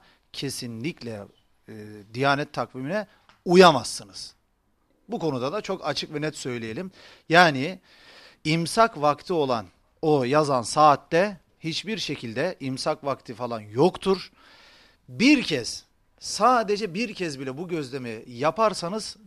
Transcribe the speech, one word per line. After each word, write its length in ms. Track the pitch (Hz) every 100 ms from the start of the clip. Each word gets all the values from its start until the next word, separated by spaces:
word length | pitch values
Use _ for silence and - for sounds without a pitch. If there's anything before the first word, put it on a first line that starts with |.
| _ _ _
kesinlikle, 920 | - 139 - 123 113 143 - 117 107 98 _ _ _ -
e, 40 | 107 107 107 104
Diyanet 400 | 117 139 139 147
takvimine 540 | - 120 131 135 208 196 _ _ _ 190
uyamazsınız. 880 | 180 180 135 110 - 104 - - - _ _ _ _ _ _ -
Bu 100 | 147
konuda 340 | 160 131 113
da 80 | 202
çok 260 | 202 180 151
açık 260 | 139 185
ve 80 | 151
net 160 | 151 151
söyleyelim. 540 | 139 120 113 117 190 - - - -
Yani 500 | 160 175 135 151 190 _ _ - - - _
imsak 580 | 151 165 165 226 226 160
vakti 320 | 147 143 -
olan 320 | 175 135 117 95 _ _ _
o 220 | 156 147
yazan 380 | 123 147 147 131
saatte 760 | 110 156 151 139 - 165 208 180 _ _
hiçbir 380 | 160 160 175 214
şekilde 580 | - 143 120 110 175 -
imsak 440 | 135 131 160 151
vakti 300 | 139 127 -
falan 260 | 110 123 113
yoktur. 720 | 104 110 175 - 196 185 - _ _ - - - _ _ -
Bir 340 | 127 247 285
kez, 420 | - 143 110 - - _ _ _
sadece 760 | - - 226 247 202 208 214
bir 200 | 170 240
kez 260 | 208 175 135
bile 180 | 135 131
bu 100 | 180
gözlemi 560 | 170 131 135 120 110 -
yaparsanız 920 | 120 147 165 214 196 170 214 - -